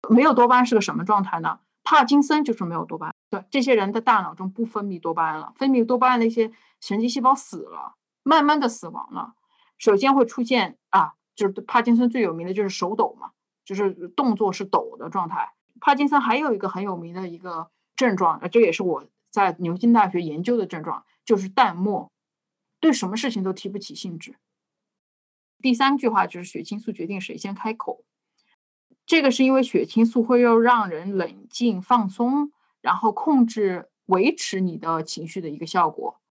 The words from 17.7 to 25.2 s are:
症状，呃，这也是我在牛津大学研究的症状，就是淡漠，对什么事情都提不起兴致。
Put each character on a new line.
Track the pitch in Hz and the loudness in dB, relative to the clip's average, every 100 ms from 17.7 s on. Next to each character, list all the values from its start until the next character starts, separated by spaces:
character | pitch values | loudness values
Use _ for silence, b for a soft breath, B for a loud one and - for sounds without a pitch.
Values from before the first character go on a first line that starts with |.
| _ _ - | _ _ -2
症 | 254 | 0
状， | 185 175 160 | 2 0 0
呃， | 175 | 0
这 | 233 | 4
也 | 202 | 4
是 | 165 | 2
我 | 185 139 - _ _ | -2 -4 -8 _ _
在 | - 196 175 | 0 0 0
牛 | 170 180 | -6 0
津 | 233 | 4
大 | 233 190 | 4 4
学 | 175 | 0
研 | 170 151 | -4 -6
究 | 185 240 | -2 -2
的 | 185 | -2
症 | 170 | -8
状， | 160 - _ _ | -8 -10 _ _
就 | - 208 | -2 0
是 | 190 | 0
淡 | 190 233 170 | 2 0 2
漠， | 196 196 - _ _ _ _ _ _ _ | -4 -4 -8 _ _ _ _ _ _ _
对 | 320 | 2
什 | 254 185 | 2 -2
么 | 220 | -4
事 | 262 | -4
情 | 220 | -4
都 | 190 | -4
提 | 190 196 | -6 -8
不 | 196 | -10
起 | - | -12
兴 | - 185 165 | -14 -14 -14
致。 | - - _ _ _ _ _ _ _ _ | -16 -20 _ _ _ _ _ _ _ _